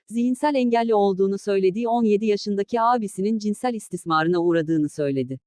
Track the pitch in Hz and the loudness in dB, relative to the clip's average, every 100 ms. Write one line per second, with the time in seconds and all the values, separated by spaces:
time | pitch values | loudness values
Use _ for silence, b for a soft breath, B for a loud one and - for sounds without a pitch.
0 | - 226 240 254 294 285 247 233 233 214 | -8 -2 -2 0 0 2 2 2 2 2
1 | 202 185 196 196 - 196 190 190 233 233 | 2 2 0 0 -2 0 0 0 -2 0
2 | 226 208 220 202 208 202 202 233 226 247 | 2 2 2 -2 -2 -4 -2 0 2 2
3 | 202 - 196 226 208 202 254 226 - 180 | -2 -4 -2 -2 -2 -4 -4 -6 -8 -10
4 | 170 156 160 175 170 165 156 160 147 - | -2 0 2 2 2 2 2 0 0 -2
5 | 143 135 127 131 | -2 -2 -4 -8